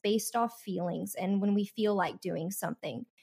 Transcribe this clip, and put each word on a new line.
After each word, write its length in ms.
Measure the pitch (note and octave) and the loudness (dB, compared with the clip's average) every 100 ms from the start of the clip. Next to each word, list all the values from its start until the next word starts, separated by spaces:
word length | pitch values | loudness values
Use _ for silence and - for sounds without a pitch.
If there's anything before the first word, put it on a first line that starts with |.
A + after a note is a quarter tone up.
based 320 | G3+ G#3+ - A#3 | 2 2 2 0
off 240 | A#3 - | 0 -2
feelings 560 | - F#3 F3 D#3+ G3 - | -6 -2 -2 -2 -4 -4
and 240 | F#3 G3 | 0 2
when 140 | G#3 | 4
we 100 | G3+ | 2
feel 320 | G3+ - G#3 G3+ | 2 0 2 4
like 240 | E3+ - | 2 -2
doing 320 | F3+ D#3+ E3 | -4 -4 -4
something. 540 | G3 E3 - D#3 A2+ A#3+ _ | -4 -4 -4 -6 -8 -10 _